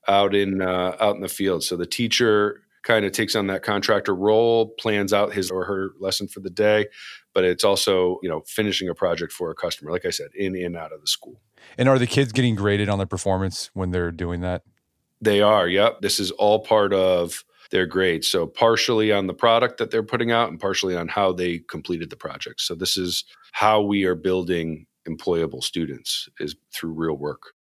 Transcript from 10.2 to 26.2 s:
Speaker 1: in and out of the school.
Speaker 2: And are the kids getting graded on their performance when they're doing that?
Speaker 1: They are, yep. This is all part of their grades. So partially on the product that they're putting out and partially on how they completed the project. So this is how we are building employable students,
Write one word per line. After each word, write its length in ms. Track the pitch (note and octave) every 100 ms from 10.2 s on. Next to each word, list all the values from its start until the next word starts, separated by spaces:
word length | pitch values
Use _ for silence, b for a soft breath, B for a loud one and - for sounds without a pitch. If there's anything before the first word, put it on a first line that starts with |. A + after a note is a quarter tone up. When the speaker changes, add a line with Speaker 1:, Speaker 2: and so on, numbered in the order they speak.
| -
Speaker 1:
in 200 | F#2 G2
and 220 | F#2 F2 E2+
out 160 | D#2
of 80 | D2+
the 80 | -
school. 340 | - - - _ B B B
Speaker 2:
And 120 | C3
are 100 | C3+
the 80 | A#2+
kids 240 | - C3
getting 240 | A2+ B2
graded 340 | G#2+ G2+ G2+ G#2
on 100 | G2
their 80 | F#2+
performance 640 | F#2 G2 F#2+ F#2+ F2 -
when 160 | G2 F#2
they're 220 | F2+ E2+
doing 280 | E2 F2 F2
that? 200 | F2+ F2+ _ _ _ _ _ _
Speaker 1:
They 220 | G#2+ G2+
are, 260 | G#2 G#2+ F2
yep. 320 | F#2 A2 A2+
This 200 | G2 -
is 100 | F#2
all 300 | - G#2 G#2+
part 320 | - A2 G2+
of 520 | F#2+ F#2 F2+ E2+ - - b b
their 140 | F#2+ F2+
grades. 420 | F2+ F#2 E2 -
So 180 | F#2 E2
partially 640 | - A#2 A2+ - A2+ G#2+
on 160 | G2+ F#2+
the 80 |
product 440 | F2+ A#2+ A2+ A#2+ -
that 120 | A2+
they're 140 | A2+
putting 260 | G#2+ A#2+ A#2
out 200 | A#2 A#2
and 100 | E2
partially 340 | G2 F#2+ F#2+
on 140 | F2+ E2
how 240 | - G2
they 260 | F2+ F2+ E2+
completed 520 | - E2 - F2 E2
the 60 | D2+
project. 440 | D#2+ E2 - -
So 160 | - E2+
this 200 | F#2 -
is 280 | F2+ E2 - b b
how 320 | - G#2+ G#2+
we 220 | G2+ G2+
are 100 | F#2
building 720 | F2 F#2+ F#2 F2 F2 E2 D#2 - _ -
employable 560 | D#2+ - E2+ D#2+ C#2+
students, 640 | - F2 D#2 C2 - -